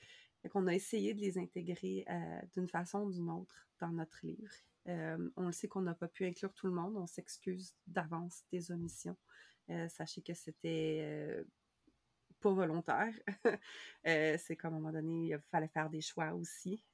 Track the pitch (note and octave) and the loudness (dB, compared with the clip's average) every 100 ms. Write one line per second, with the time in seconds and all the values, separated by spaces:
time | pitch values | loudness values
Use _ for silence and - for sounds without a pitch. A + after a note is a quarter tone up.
0 | - - - _ E3 G3+ F#3 F3 - A3 | -20 -20 -20 _ -2 2 4 4 2 2
1 | G3 G#3 G3+ F#3 F3 F#3 E3+ F3 F#3 F#3+ | 2 2 0 0 -2 -4 -4 -2 -2 -2
2 | - F3 E3 E3+ F3 - F3+ - F3+ G3+ | -2 -2 -2 -6 -6 -2 -2 0 -2 0
3 | G3+ F3+ E3+ E3+ F#3 - - - E3+ E3 | 0 0 -2 -2 -6 -14 -20 -8 -4 -2
4 | D#3+ - D#3+ E3 G#3+ - - _ - E3+ | -4 -6 -8 -8 -10 -18 -20 _ -6 -4
5 | D#3+ D#3+ E3+ - F3+ E3+ - F#3+ F3+ E3+ | -2 -2 -4 -2 -2 -2 -4 -2 -2 -2
6 | E3+ - F#3 F3 G3 - F#3+ F3+ F3+ G#3+ | -6 -2 -4 -2 -6 -2 0 0 0 -2
7 | F3 - - - - F#3 F#3 - - E3+ | -4 -6 -10 -8 -4 -4 -6 -16 -4 -2
8 | D#3+ E3+ F3 - - F#3 F3 F3 E3+ - | 0 -2 -4 -8 -4 -4 -2 -2 -4 -4
9 | F3 F3+ _ - - _ - E3+ E3 - | -6 -8 _ -20 -20 _ -6 -4 -2 -4
10 | D#3+ - - E3+ - D#3 E3 D#3+ D#3 D#3 | -8 -6 -6 -8 -8 -6 -2 2 2 2
11 | D3+ D3+ D3 - - _ _ _ _ _ | 0 -2 -2 -4 -6 _ _ _ _ _
12 | _ _ _ - G#3 F#3+ F3 E3 - A2+ | _ _ _ 2 4 6 4 2 4 4
13 | G#3+ A3 - G3 A#3 G#3 - - - - | 4 0 -6 4 4 4 0 -14 -14 -2
14 | - D#3+ D#3 D#3+ - E3 E3 D#3+ D#3 D#3+ | 4 6 6 4 0 -4 -2 -2 -2 -2
15 | D#3+ E3 E3 D3+ - E3+ D#3+ D#3+ D#3 D#3 | 0 0 0 -2 0 2 2 0 0 0
16 | - - D#3+ E3+ E3+ - F#3 A3 _ | -4 0 0 0 -4 -6 -4 -4 _